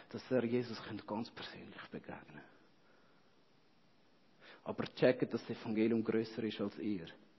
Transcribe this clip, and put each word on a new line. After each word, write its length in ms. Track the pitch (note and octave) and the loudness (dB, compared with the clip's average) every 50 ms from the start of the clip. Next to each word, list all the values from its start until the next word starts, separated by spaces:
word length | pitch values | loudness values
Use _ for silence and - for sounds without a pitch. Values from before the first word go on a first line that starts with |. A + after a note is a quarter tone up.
| - - | -14 -12
dass 220 | - A2 - - | -12 -8 -2 2
er 120 | C3 B2+ A#2 | 4 4 4
Jesus 380 | A#2 A#2+ B2 B2 A2+ A2 G2+ - | 4 2 2 0 0 -6 -8 -8
könnte 180 | - A2 G2+ - | -8 -8 -8 -6
ganz 240 | - G#2 G#2 A#2 - | -4 -4 -4 -4 -6
persönlich 580 | - - - - - - - - - - - - | -8 -10 -12 -10 -12 -14 -14 -14 -14 -14 -12 -10
begegnen. 500 | - - - - - - - - - D2+ - - - - - - - - - - - - - - - - - - - - - - - - - - - - - - - - - - - - _ - - - - - - - - | -12 -12 -10 -10 -12 -12 -12 -14 -16 -18 -18 -18 -20 -20 -20 -20 -20 -20 -20 -20 -20 -20 -20 -20 -20 -20 -20 -20 -20 -20 -20 -20 -20 -20 -20 -20 -20 -20 -20 -20 -20 -20 -20 -20 -20 -20 _ -20 -20 -20 -20 -20 -20 -12 -8
Aber 220 | - G#2 - A2 - - | -6 -4 -4 -4 -4 2
checkt, 360 | - D#3 B2+ B2+ - - - | 6 6 8 8 6 2 0
dass 140 | - A#2 - | 0 -2 -2
das 120 | - A#2 | -4 -8
Evangelium 460 | - - - G#2+ G#2 A2 A2+ A#2 A2+ A2 | -6 -2 0 4 4 6 6 6 4 4
grösser 400 | A2+ A2 A2 A2+ - - - A2+ | 4 4 2 2 0 -2 -2 -2
ist 180 | G#2+ G#2 - | -2 0 0
als 180 | G#2+ G2+ - - | -2 -2 -2 -2
ihr. 260 | - G#2 G#2 F2+ E2 - - - - - - | -2 -2 -2 -2 -4 -8 -14 -16 -20 -20 -20